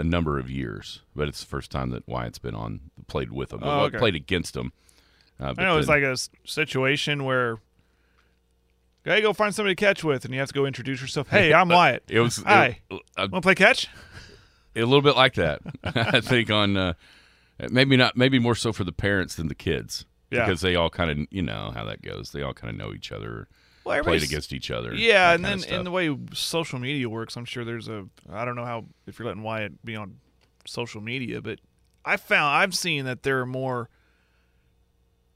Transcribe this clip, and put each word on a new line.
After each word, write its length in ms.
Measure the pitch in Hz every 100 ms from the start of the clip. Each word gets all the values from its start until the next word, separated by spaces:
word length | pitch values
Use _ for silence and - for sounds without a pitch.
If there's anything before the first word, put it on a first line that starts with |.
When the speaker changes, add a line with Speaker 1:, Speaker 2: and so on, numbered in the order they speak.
Speaker 1:
a 40 |
number 340 | 80 87 78 69
of 120 | 64
years, 520 | 65 60 50 - - _
but 140 | - 73
it's 120 | -
the 60 | -
first 240 | 71 -
time 200 | 73 65
that 160 | 60 -
Wyatt's 300 | 60 58 -
been 160 | 60
on, 260 | 53 57 52 - - -
played 220 | 76 62
with 180 | 64 65
them, 100 | 57
Speaker 2:
Oh, 40 | 139
Speaker 1:
well, 140 | 143 147
Speaker 2:
okay. 120 | 117
Speaker 1:
played 160 | 110
against 400 | 80 71 90 82
them. 180 | 67 62 - _ _ _ _ _ -
Uh, 140 | 135
but 100 | 127
Speaker 2:
I 40 | 185
know 100 | 160
it's 80 | 135
Speaker 1:
then 100 | 147
Speaker 2:
like 20 | 139
a 40 |
s-, 180 | 127 - _
situation 800 | - - 156 131 131 143 - 147
where, 340 | 135 127 120 113 _ _ _ _ _ _ _ _ _ _ _ _ _ _
"Hey, 160 | 143 196
go 120 | 214
find 200 | 202 208
somebody 220 | 208 208
to 100 | 180
catch 200 | 202 196
with," 200 | 160 131
and 80 | -
you 60 | 131
have 100 | 135
to 60 |
go 100 | 139
introduce 360 | 139 127 127 131
yourself. 260 | 127 151 139
"Hey, 240 | 196 170
I'm 160 | 160 185
Speaker 1:
<laughs> 40 |
Uh, 20 |
Speaker 2:
Wyatt." 300 | 175 160 120 -
Speaker 1:
it 120 | 110
was, 180 | 120 -
it, 80 | 180
Speaker 2:
"Hi. 340 | 202 139 - _
Speaker 1:
uh, 40 | 92 - -
Speaker 2:
Wanna 240 | 98 185
play 160 | 180 185
catch?" 320 | 196 262 - - - - - - _ _ _ 113
Speaker 1:
a 40 |
little 180 | 117 139
bit 140 | 143 123
like 180 | 131
that. 260 | - 82 71 -
<laughs> 120 | -
I 360 | 175 123 110 127
think 300 | - 123 107
on, 260 | 107 101 98
uh, 180 | 92 87 - - _ _ _ - 62
maybe 260 | 123 135 131
not, 200 | 120 -
maybe 220 | 131 135
more 160 | 120
so 180 | 113 117
for 100 | 104
the 80 | 90
parents 420 | - 101 101 82
than 140 | - 78
the 60 | -
kids. 480 | - 71 57 - - _ _
Speaker 2:
Yeah. 160 | 120 110
Speaker 1:
Because 160 | 87
they 120 | 90
all 160 | 87 82
kinda, 360 | - 85 73 73
you 120 | 95
know 280 | 73 52 50
how 100 | 57
that 180 | 53 52
goes. 280 | 50 50 -
They 100 | 71
all 120 | 69
kinda 180 | - 58 50
know 160 | 52
each 200 | 50 -
other, 340 | 52 53 55 52 _ _ _
Speaker 2:
Well, 80 | -
Speaker 1:
played 40 | -
Speaker 2:
everybody's 280 | - 82 71
Speaker 1:
against 220 | 73 -
each 200 | 67 -
other, 200 | 60 58
Speaker 2:
Yeah, 340 | 185 226 202 175
Speaker 1:
that 60 | 170
Speaker 2:
and 80 |
Speaker 1:
kinda 40 | 185
Speaker 2:
then 40 | 202
in 20 | - 180
Speaker 1:
stuff. 80 |
Speaker 2:
the 60 | 180
way 240 | 185 170 131 120
social 480 | - - 165 160 131
media 280 | 123 147 120
works, 280 | 113 113 120
I'm 80 |
sure 200 | 120 -
there's 220 | 117 117 107
a, 200 | 107 95 _ -
I 160 | 95
don't 120 | 120 120
know 80 |
how, 220 | 120 117 104 _ -
if 120 | -
you're 60 | 117
letting 160 | 95
Wyatt 400 | 110 110 104 -
be 100 | 113
on 220 | 110 101 - _ _ _ _ -
social 340 | - 117 110
media, 400 | 107 135 120 117
but 200 | 110 104 _ _ _ _
I 120 | 143 196
found, 400 | - 196 151 147
I've 180 | 190
seen 300 | 180 175 151
that 180 | 131 123
there 160 | 139 131
are 60 | 123
more, 420 | 131 131 123 120 _ _ _ _ _ _ _ _ _ _ _ _ _ _